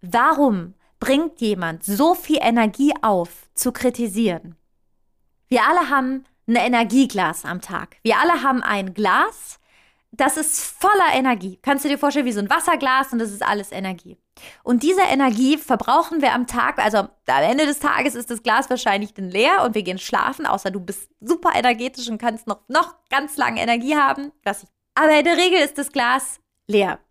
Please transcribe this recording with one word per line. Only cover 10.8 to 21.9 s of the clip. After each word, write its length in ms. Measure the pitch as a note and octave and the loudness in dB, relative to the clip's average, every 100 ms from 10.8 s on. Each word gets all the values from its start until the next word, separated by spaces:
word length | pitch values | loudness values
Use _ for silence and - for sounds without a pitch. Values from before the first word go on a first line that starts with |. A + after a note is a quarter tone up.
| G4 G#4 E4+ | 2 4 4
Energie. 440 | B3+ C4 A#3 F#3 F#3 | 2 0 -2 -4 -8
Kannst 220 | - C#4 | -2 0
du 40 | D4 | 0
dir 100 | C#4+ | 0
vorstellen, 280 | C#4+ C#4+ B3+ | 0 0 -2
wie 60 | |
so 80 | G#3 | -2
ein 100 | G3+ | 0
Wasserglas 600 | E4 D#4+ D#4 C4+ C4 C4+ | 0 0 0 2 0 0
und 60 | A#3 | -4
das 120 | A3+ | -4
ist 120 | G3+ | -4
alles 300 | - G#3 G3 | -4 -4 -6
Energie. 440 | - F#3+ F3+ - - _ _ - - | -8 -8 -10 -14 -20 _ _ -20 -14
Und 200 | - A#3+ | 0 0
diese 200 | C#4+ F#4 | 2 2
Energie 540 | F#4 C4+ C4+ G#3+ B3+ D4+ | 2 4 2 2 2 0
verbrauchen 640 | - A#3+ - C#4 E4+ E4 | 0 -2 2 2 2 0
wir 100 | C#4 | 0
am 140 | A#3+ B3 | 0 -2
Tag, 320 | A#3+ B3 D4 | -2 -2 0
also 200 | G#3+ G#3 | 0 0
am 120 | G3 _ - | -2 _ -2
Ende 400 | C3+ D#3+ C4 D4+ | 0 2 2 0
des 120 | C#4+ | 0
Tages 360 | C4+ - C#4 | -2 -2 -2
ist 160 | A#3 A#3+ | -4 -10
das 120 | A#3 | -6
Glas 280 | A#3+ A3+ C4 | 0 0 0
wahrscheinlich 440 | B3+ A#3+ G3 G#3 | -2 0 -2 -4
dann 160 | - F#3+ | -10 -6
leer 320 | F#3 B3+ F#4+ | 0 2 4
und 100 | B3 | 2
wir 80 | G#3+ | 0
gehen 160 | F3+ F#3 | -4 -8
schlafen, 480 | - F#3+ - - - | -4 -2 -2 -2 -2
außer 240 | G3 F#3+ | -2 -2
du 100 | F#3+ | -8
bist 300 | F3+ G3 - _ | -10 -14 -14 _
super 340 | A3 E4 E4+ | -4 -2 0
energetisch 540 | - B3 A3+ B3 | 2 0 0 -6